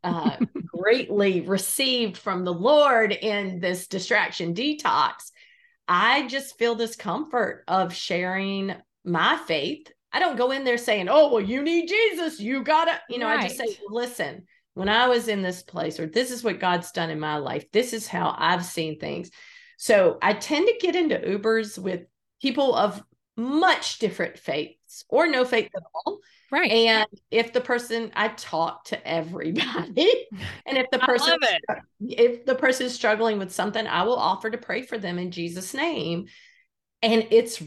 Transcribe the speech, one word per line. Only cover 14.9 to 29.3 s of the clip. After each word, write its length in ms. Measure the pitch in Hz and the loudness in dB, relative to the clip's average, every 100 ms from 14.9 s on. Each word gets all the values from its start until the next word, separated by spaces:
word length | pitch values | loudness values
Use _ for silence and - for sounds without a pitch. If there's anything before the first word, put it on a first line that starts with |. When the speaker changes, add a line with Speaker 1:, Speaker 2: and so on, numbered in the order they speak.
| 220 254 | 4 4
Speaker 1:
was 200 | 240 214 | 4 2
in 140 | 208 | -2
this 220 | 185 180 | -2 -6
place, 360 | - 175 160 151 | -10 -6 -6 -4
or 60 | 160 | -2
this 240 | 220 254 | -2 -2
is 120 | 247 | -2
what 160 | 233 180 | -4 -2
God's 320 | 185 175 170 | 0 0 -2
done 180 | - 165 | -4 -4
in 100 | 156 | -4
my 180 | 151 151 | -4 -4
life, 280 | 139 147 - | -4 -6 0
this 220 | 208 247 | 0 0
is 140 | 226 208 | -4 -6
how 280 | 180 170 - | -2 -2 0
I've 280 | 160 180 175 | 0 0 -2
seen 340 | - 156 156 | -6 -6 -6
things." 320 | 156 147 180 - - - - _ | -8 -8 -10 -16 -20 -20 -20 _
So 400 | - 214 180 - | 4 6 6 4
I 120 | 190 | 0
tend 340 | 202 - 294 403 | 0 0 2 2
to 100 | 466 | 2
get 160 | 370 359 | 0 2
into 220 | 320 - | 2 0
Ubers 600 | - 202 220 226 214 196 | -2 -2 2 0 0 -6
with 240 | 190 180 - _ _ _ | -6 -6 -8 _ _ _
people 320 | 269 247 269 240 | -2 2 4 4
of 260 | 208 - - _ _ - | 2 0 -16 _ _ -8
much 640 | 240 294 359 311 - - | -2 2 2 2 -2 -2
different 400 | 208 175 170 - | -4 -2 -6 -6
faiths 680 | - 147 147 _ _ - - | -6 -4 -6 _ _ -20 -2
or 180 | 262 339 | 2 2
no 180 | 262 254 | 2 2
faith 240 | 254 - 190 | 0 -2 -10
at 80 | 165 | -12
all. 260 | 160 - 403 _ _ _ | -8 -6 -8 _ _ _
Speaker 2:
Right. 220 | 277 311 | -2 2
Speaker 1:
And 340 | 226 226 220 214 202 _ | 4 4 4 0 -4 _
if 240 | - 226 | 0 0
the 80 | 247 | -2
person, 500 | 247 240 240 226 226 - | 0 -2 -2 -6 -4 -2
I 140 | 220 | -2
talk 560 | 226 - 160 165 - - | -4 -6 -4 -4 -6 -10
to 220 | - - | -10 -4
everybody, 1200 | 165 160 | -4 -4